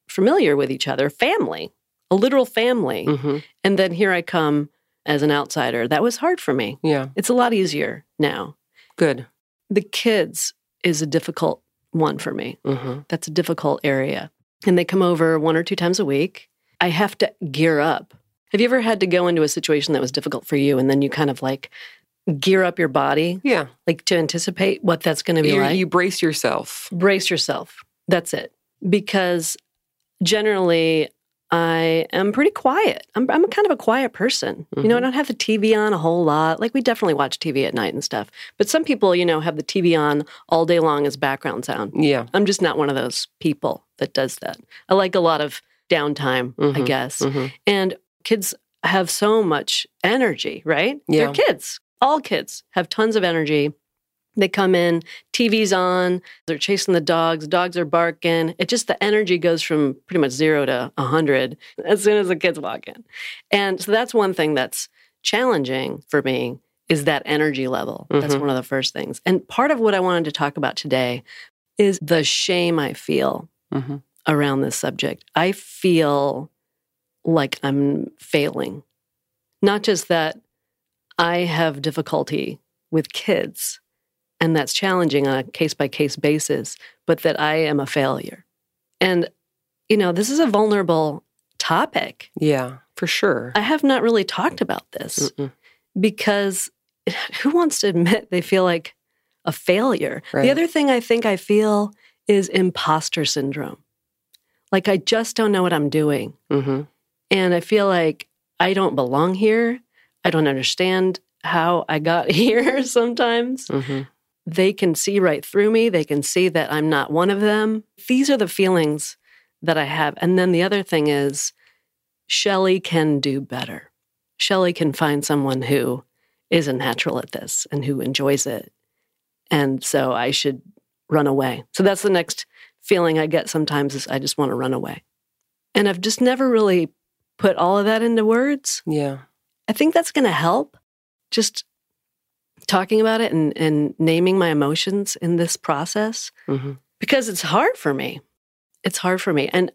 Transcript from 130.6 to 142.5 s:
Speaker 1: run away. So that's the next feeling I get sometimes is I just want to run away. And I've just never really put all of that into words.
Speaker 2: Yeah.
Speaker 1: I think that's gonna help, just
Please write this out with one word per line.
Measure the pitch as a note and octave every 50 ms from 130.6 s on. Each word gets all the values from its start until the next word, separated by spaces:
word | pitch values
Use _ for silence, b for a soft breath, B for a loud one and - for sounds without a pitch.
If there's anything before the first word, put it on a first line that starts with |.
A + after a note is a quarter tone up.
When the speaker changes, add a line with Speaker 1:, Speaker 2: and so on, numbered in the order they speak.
| - - _ _ _ _ _ _ _ -
Speaker 1:
run | D#3 D#3 C#3+
away. | C#3+ C3+ C3+ C3+ B2+ B2 A#2+ - _ -
So | - F#3+
that's | G3 G3 F#3+ -
the | G#3
next | F#3+ F3 E3 - - - - b b b b b b b -
feeling | - G3+ F3+ F3 E3 D#3+ D#3+
I | D#3
get | D#3+ D#3 E3 - -
sometimes | - D#3+ D#3 C#3+ D3+ C#3+ C#3+ C#3 C3+
is | C#3 - -
I | C3+ C3+
just | C3+ C#3+ -
want | - D3 C3
to | B2
run | B2 C3 C3 C3
away. | B2+ - - - - - _ _ _ _ _ _ _ _ _ _ _ _ _ -
And | - G#3 G3+
I've | F#3+ F3
just | F3+ G#3+ A3 -
never | B3 B3 B3+ B3 C4+ C4
really | A#3+ A3 G#3+ G3+ F#3 F3+ E3 D3+ _ _ _ _ _ _ _ _ _ -
put | - G3 F#3
all | - E3+ F3 G3 G3+
of | G3+
that | G#3 A3 A3 A3+
into | A#3 A#3 A3+ G#3+
words. | G#3+ A3+ A#3 B3+ C#4+ D4 C#4 - - - - -
Speaker 2:
Yeah. | - D#3 D3+ C#3+ C#3 C#3 C3+ C3 _ _ _ _ _ _ _ _ -
Speaker 1:
I | A3
think | - D4 D#4+ E4
that's | E4+ E4+ - -
gonna | D4+ C4+ G#3 E3
help, | C#3 D#3 E3+ F3+ B3+ D3+ - _ _ _ _ _ _ _ _ _ _ _ _
just | - - G#3+ - - - - _ _ _ _ _ _ _ _ _ _ _ _ _ _ _ _ _